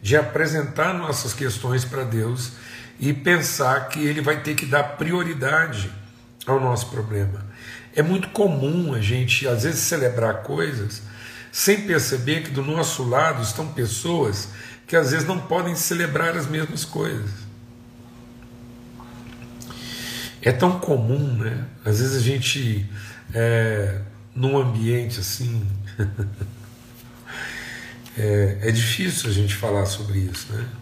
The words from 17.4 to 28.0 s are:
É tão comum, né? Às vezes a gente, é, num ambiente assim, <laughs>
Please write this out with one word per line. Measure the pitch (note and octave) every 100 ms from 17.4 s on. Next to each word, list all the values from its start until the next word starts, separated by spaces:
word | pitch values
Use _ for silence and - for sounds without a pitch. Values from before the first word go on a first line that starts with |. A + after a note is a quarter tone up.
| - - - - - - - - - - - - - - - - - - - - - - - - - - - - - -
É | A2
tão | G2+ F3+ F#3
comum, | - C#3 A2+ C#3 C#3+ A#2
né? | A2 B2 - - G#2+
Às | G#2
vezes | C3 C3+
a |
gente, | A#2 C#3 - - B2 G2 G2+ G2+ - - -
é, | A2+ A#2 A#2 A2 G#2+ G2+ G2 G2+ - - -
num | C3 C#3
ambiente | B2+ A2 A2+ B2 A#2 -
assim, | F#2 - B2 A#2 G2+ G2 - -
<laughs> | G2+ - G2+ - - - - - - - - - - - - - - - - -